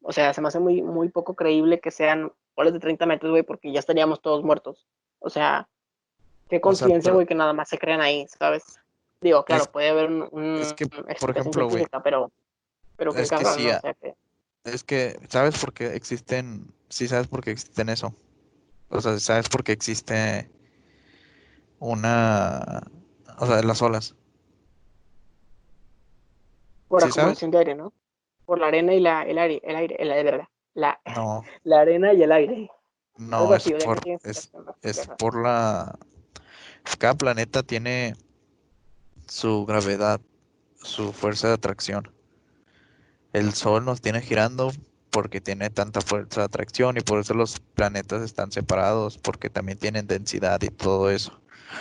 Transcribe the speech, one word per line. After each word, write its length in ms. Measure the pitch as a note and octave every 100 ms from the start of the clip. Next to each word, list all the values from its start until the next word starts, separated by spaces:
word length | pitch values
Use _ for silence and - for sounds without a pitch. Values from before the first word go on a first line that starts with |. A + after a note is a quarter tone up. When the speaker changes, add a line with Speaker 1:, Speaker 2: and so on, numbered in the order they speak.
Speaker 1:
O 100 | -
sea, 220 | - C#3+
se 80 | C#3+
me 60 | D3+
hace 100 | E3
muy, 220 | F3+ F3
muy 280 | E3+ E3 E3+
poco 260 | F3 E3+ F#3
creíble 440 | D#3+ D#3 D#3+ E3+
que 120 | D#3+
sean 400 | - D#3 D#3 D#3 _ _ -
olas 180 | D3+
de 60 | E3+
treinta 260 | D#3 D#3+ E3+
metros, 260 | D#3 D#3+
güey, 120 | E3
porque 280 | D#3 D3+ D3
ya 80 | C#3
estaríamos 420 | C#3+ D#3+ D#3 D3+
todos 220 | D#3 D3+
muertos. 440 | D3+ D3 C3+ - _ _ _ _
O 100 | -
sea, 380 | D3+ D3+ C#3+ C#3 _ _ _ _ _ _ _ -
qué 80 | F3
Speaker 2:
O 20 |
sea, 20 |
Speaker 1:
coincidencia, 480 | F#3 F#3 C3 E3+ E3+
Speaker 2:
pero 60 | F#3
Speaker 1:
güey, 120 | E3+
que 80 | E3
nada 180 | D#3
más 160 | D3+ D3+
se 80 | D3+
crean 240 | E3 D#3+
ahí, 260 | D3 C#3+ C#3+
¿sabes? 520 | - D3+ D3+ - - _ _ _ -
Digo, 220 | F3 D3 -
claro, 180 | D#3
Speaker 2:
es, 40 | C#3+
Speaker 1:
puede 200 | D3 D3+
haber 200 | D#3 D#3
un, 160 | D#3+ D#3
un 240 | D#3 D#3 D#3+
Speaker 2:
es 160 | D3+
que, 120 | D3+ D3
por 120 | D3 -
Speaker 1:
explicación 260 | - C3 B2
Speaker 2:
ejemplo, 260 | C#3 - B2
güey, 60 | A#2
Speaker 1:
científica, 260 | - C3
pero, 280 | D3 C3+ A#2+ _ _ _ _ _ - -
pero 160 | D#3+
qué 80 | B2+
Speaker 2:
es 80 | B2
que 60 | -
Speaker 1:
cabrón, 180 | - D3
Speaker 2:
sí, 80 | A#2+
Speaker 1:
¿no? 60 |
Speaker 2:
a-, 40 | G#2
Speaker 1:
O 40 |
sea, 120 | - -
que 200 | - - _ _ _ _
Speaker 2:
es 200 | A#2 B2
que, 360 | - C3+ B2 - -
¿sabes 280 | B2+ C#3+ D3+
por 140 | C#3+
qué 220 | - A#2+ A#2
existen? 760 | - A#2+ - B2+ B2+ G#2+ - _ -
Sí, 180 | - B2
¿sabes 200 | B2 B2
por 160 | B2+
qué 80 | B2
existen 380 | A2 - - A2
eso? 240 | A2+ A2 - _ _ _ _ _ - -
O 120 | -
sea, 160 | A#2 G#2+
¿sabes 300 | G#2 A2+ A2+
por 140 | A2+
qué 80 | B2
existe 760 | G#2+ - A2 - A2+ A2 G#2 A2 _ _ _ _ _ _ _ _ _ _ _ _ -
una, 1000 | A#2+ A2+ A2 A#2 A2+ G#2 F#2+ C2+ - - - - _ _ - -
o 60 | B2
sea, 160 | A2+
las 200 | A2+ A2+
olas? 340 | A#2 A2 - _ _ _ _ _ _ _ _ _ _ - - _ _ - _ - - _ _ _ _ _ _ _ _ - -
Speaker 1:
Por 140 | F#3
Speaker 2:
¿Sí 60 | E3
sabes? 60 | -
Speaker 1:
acumulación 340 | E3 - E3
de 60 | E3+
aire, 180 | E3 C#3+
¿no? 180 | D#3+ _ _ _ _ _ -
Por 140 | F3
la 80 | D#3
arena 260 | D#3+ F3
y 60 | F#3
la, 240 | F3 D#3+
el 140 | - D#3+
aire, 240 | E3+ D3
el 120 | - D#3+
aire, 200 | E3 -
el 120 | D3+
aire, 360 | C#3+ D3 C#3 D3 _ _
la, 260 | - D3 - - A2+
Speaker 2:
No. 280 | A2 A2 A2
Speaker 1:
<laughs> 100 | -
la 180 | E3 D#3
arena 320 | D#3 E3+ G3
y 100 | F#3+
el 80 | D#3
aire. 400 | D#3+ D3 A3+ G#3+ - _ _ _ -
Speaker 2:
No, 200 | A2+ A2+
Speaker 1:
Algo 160 | G#3+ F#3+
Speaker 2:
es 80 | E3
Speaker 1:
así, 80 |
o 60 | D3+
sea, 80 | D#3+
no 40 | F3+
Speaker 2:
por, 80 |
Speaker 1:
tiene 160 | F3 F3
Speaker 2:
es, 140 | A2 G#2+
Speaker 1:
explicación 280 | - E2+ -
más 100 | -
Speaker 2:
es 140 | A2 G#2
Speaker 1:
pendeja. 200 | - -
Speaker 2:
por 240 | A2+ A2+
la... 580 | A#2+ A#2 A2+ F#2+ E2+ - - _ _ - - - - - - -
Cada 140 | A#2 C#3+
planeta 480 | C3+ A2+ A2+ C3+
tiene 520 | B2 A#2 A#2+ B2 A#2+ A2 _ _ _ _ _ _ _ - - - -
su 380 | - A2+ G#2+ G2+
gravedad, 560 | G#2+ G2 G2+ G#2 G#2+ _ _ _ _ _ _
su 300 | - - G#2
fuerza 340 | - G#2+ G#2 A2+
de 40 | A2
atracción. 560 | - G2 - G#2 - _ _ _ _ _ _ _ _ _ _ _ _
El 200 | G#2+ G#2
Sol 300 | G2+ A2 A2 B2+
nos 160 | B2
tiene 200 | A2 A2+
girando 500 | A#2 A2 A2+ B2+ C3 C#3 - _ -
porque 320 | A2 G#2 G2
tiene 280 | F#2+ G2 G#2
tanta 300 | G#2 G#2 G#2
fuerza 400 | - G#2 G2+ -
de 40 | G2+
atracción 520 | - - - B2 B2
y 40 |
por 180 | A2 G#2
eso 140 | G#2
los 260 | A2+ A2+ -
planetas 640 | _ - G#2 G2+ G2 G#2+
están 300 | A2 - G2+
separados, 640 | G2+ - F#2+ F#2+ A2 G#2+ -
porque 320 | - - G2+
también 280 | G2 F#2+ G2
tienen 300 | G#2+ G#2+ G#2
densidad 540 | G2 G#2 G2 F#2+ F#2+
y 80 | G2
todo 400 | - F#2+ F#2+ G2
eso. 320 | G2 - - _ - - -